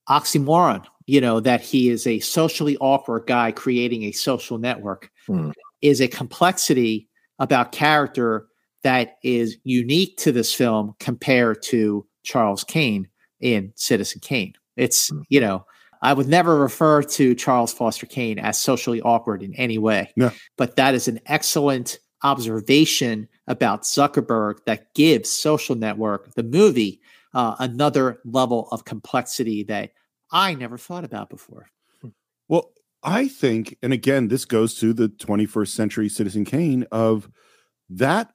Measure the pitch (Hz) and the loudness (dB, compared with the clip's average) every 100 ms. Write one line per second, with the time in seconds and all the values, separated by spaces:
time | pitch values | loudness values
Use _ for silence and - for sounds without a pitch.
0 | - 143 - 151 139 170 170 98 - _ | 0 0 2 -2 2 4 4 0 -6 _
1 | - 139 123 113 120 123 - 131 123 117 | 2 2 4 2 2 0 0 2 2 2
2 | 127 110 - 170 160 - 147 139 135 135 | -2 -2 -2 0 0 0 -2 0 2 0
3 | - 113 113 123 117 110 131 123 120 117 | 0 -6 -2 0 0 -2 -2 0 0 -2
4 | 104 - - 123 - 117 120 120 101 92 | -6 -6 -4 -4 -4 -6 -4 -6 -8 -10
5 | - _ - 92 78 - - - 147 131 | -12 _ -6 -4 -4 -10 -18 0 2 4
6 | 131 - 123 - 175 185 - 131 117 107 | 2 -2 -10 0 0 0 0 2 2 -2
7 | - _ _ - 131 131 117 - 147 151 | -6 _ _ -6 0 0 0 0 2 4
8 | 135 - 117 110 - _ _ _ 135 127 | 2 -2 -2 -2 -6 _ _ _ 0 0
9 | 117 - 131 120 113 110 131 123 120 156 | 0 -4 -2 0 0 -4 -2 -2 2 0
10 | 190 - 160 123 110 - 123 110 104 - | 0 -2 0 2 0 0 0 0 -2 -6
11 | - 117 - 127 117 107 - 120 107 104 | -8 -6 0 2 2 0 -2 0 0 0
12 | - _ - 131 107 101 - 160 135 101 | -6 _ -6 0 0 0 -4 0 0 -2
13 | 92 _ _ - 127 110 98 - - 120 | -6 _ _ -6 -2 -2 -2 -8 -2 0
14 | 101 - - 131 95 - _ - 123 - | -2 -8 -6 -4 -4 -10 _ -4 0 0
15 | - 151 147 139 110 92 - _ _ - | -2 -6 0 2 2 -2 -8 _ _ -4
16 | 131 139 139 170 170 151 139 - 156 151 | 0 2 4 4 4 4 2 2 4 4
17 | 143 - 131 120 - 123 117 - 113 - | 2 2 2 2 2 2 0 -2 -4 -4
18 | - - 117 104 107 - - 120 - 117 | -10 -6 -6 -4 -4 -4 -2 -2 -2 -2
19 | 117 117 117 101 98 - 127 110 110 104 | 2 0 0 -6 -8 -6 -4 0 0 0
20 | - - 123 - - - 123 - 135 127 | -2 0 0 0 -16 -4 -2 2 4 2
21 | 127 113 - 151 - 160 143 131 123 - | -2 -6 -4 -2 0 0 0 0 -4 -12
22 | _ _ 139 135 113 110 110 143 156 - | _ _ -2 -2 -2 -6 2 4 4 2
23 | 123 110 110 _ - 127 117 107 - - | -2 -4 -8 _ -8 -2 0 0 -2 0
24 | 143 - 113 113 104 107 - 107 _ - | 2 2 0 0 -2 -4 -4 -6 _ 4
25 | 156 131 - - 156 151 - 123 110 104 | 4 4 2 -4 0 0 -2 -4 -4 -4
26 | 110 101 - - 117 151 208 123 104 - | -4 -4 -8 -8 -2 4 4 4 0 -4
27 | _ _ _ 127 117 113 127 120 147 139 | _ _ _ -2 -2 -2 -6 0 0 2
28 | 131 113 120 127 127 117 - 113 - 107 | 0 -2 -4 -2 0 -2 -4 -10 -10 -14
29 | - 127 123 - 113 107 101 104 110 _ | -6 -6 -4 -6 -4 -4 -6 -8 -8 _
30 | _ _ - 170 190 147 120 120 - 175 | _ _ -4 0 0 -2 -10 -14 -14 -14
31 | - 104 104 - - - - _ _ _ | -12 -12 -12 -18 -20 -20 -20 _ _ _
32 | 127 _ _ _ - 165 - _ _ _ | -20 _ _ _ -2 -2 -2 _ _ _
33 | 139 208 269 - 135 113 107 - 127 127 | -4 -2 -2 -2 -2 0 -4 -8 -4 -2
34 | 135 135 110 127 - 113 110 - 113 113 | 2 2 2 -2 0 0 0 0 -2 0
35 | 107 - - 104 107 110 101 - 107 - | -2 -4 -4 -2 0 -2 -4 -2 -4 -2
36 | 104 - 101 104 98 139 170 127 120 113 | -4 -2 -4 -4 -4 -2 -2 -2 -2 0
37 | 113 110 - _ _ _ _ _ _ 92 | 0 0 -4 _ _ _ _ _ _ -2
38 | 135 196 226 | 0 0 -2